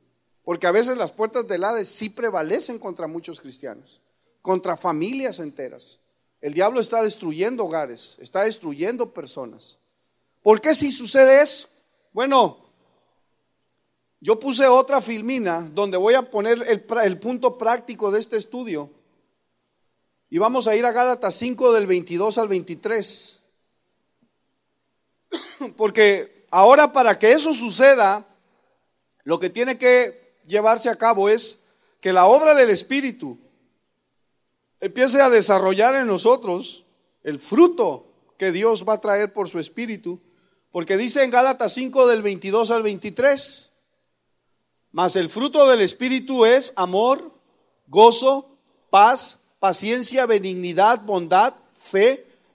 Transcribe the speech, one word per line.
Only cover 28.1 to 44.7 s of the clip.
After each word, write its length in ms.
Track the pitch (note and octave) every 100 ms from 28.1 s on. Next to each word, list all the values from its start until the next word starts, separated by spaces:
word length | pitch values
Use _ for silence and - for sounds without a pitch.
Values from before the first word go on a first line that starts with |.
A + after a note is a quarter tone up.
| G#3 - _ _ _ _ _ _ _ _ _
lo 160 | C#3+ E3
que 100 | F3+
tiene 280 | G3+ B3+ B3
que 580 | B3 B3 A#3+ - _ _ D3+
llevarse 420 | G3+ A3 A3+ A#3
a 60 | -
cabo 340 | A3+ G3+ G3+
es 300 | A3+ - - _ _ _ _
que 140 | F#3+
la 140 | F#3 F#3
obra 260 | C#4 D#4
del 160 | D4 A#3
Espíritu 680 | F3+ - C4+ C4 - C#3+ A#2 _ _ _ _ _ _ _ _ _ _ _ _ _ _
empiece 420 | F#3+ A#3+ C4 C4+
a 80 | C4+
desarrollar 640 | A3+ G#3 F#3+ F#3+ F#3+ A#3+ C4+
en 120 | A#3+
nosotros 800 | F3+ A3+ C4 G#3+ F3 - - _ _ _ _
el 160 | D#3 C#3+
fruto 640 | - A3+ F4 E4+ F#3 B2+ _ _ _ _
que 140 | F#3+
Dios 340 | F3 A3+ G#3 F#3+
va 60 |
a 80 | G#3+
traer 320 | G#3+ G3+ G3+
por 160 | G#3 F3+
su 100 | E3+
Espíritu. 640 | C#3+ A#3 A#3 G#3 F3 F3 _ _ _ _ _
Porque 240 | F3+ E3 G3
dice 280 | A#3+ C#4+
en 80 | B3+
Gálatas 420 | B3 C4 B3+ A3
cinco 340 | B3 C4 C4 B3
del 140 | A3+
veintidós 500 | G#3 F#3 F#3+ A3 A3
al 120 | A3+
veintitrés, 880 | G#3+ F#3+ G#3 - C4+ C#4 - - - _ _ _ _ _ _ _ _ _ _